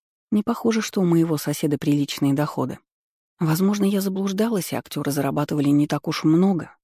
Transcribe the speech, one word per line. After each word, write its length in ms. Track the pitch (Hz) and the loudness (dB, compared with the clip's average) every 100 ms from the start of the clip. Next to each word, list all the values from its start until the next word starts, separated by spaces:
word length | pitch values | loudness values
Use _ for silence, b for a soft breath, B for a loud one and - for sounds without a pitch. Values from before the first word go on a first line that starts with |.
| _ _ _ | _ _ _
Не 100 | 208 | -2
похоже, 400 | 208 233 233 226 | -2 -2 0 0
что 200 | 208 - | -2 0
у 40 | 180 | 2
моего 320 | 165 165 151 | 4 2 0
соседа 400 | - 147 156 143 | -2 -4 -2 -2
приличные 560 | - 147 143 - 139 | 0 0 0 0 0
доходы. 460 | 139 147 - 127 - _ _ _ _ _ _ | 0 -2 -4 -6 -8 _ _ _ _ _ _
Возможно, 460 | 160 160 190 208 196 | -2 2 2 2 0
я 160 | 202 | 0
заблуждалась, 720 | 196 190 196 190 220 220 165 | -2 -4 -4 -2 0 0 -4
и 20 | 120 | -6
актеры 360 | - - 143 | -6 -6 -2
зарабатывали 580 | 139 139 139 147 151 139 | -2 -2 -2 -2 0 2
не 160 | 147 147 | 4 2
так 220 | 147 - | -2 -4
уж 160 | 151 | -2
много. 520 | 160 160 190 185 - - | 2 4 4 2 -4 -14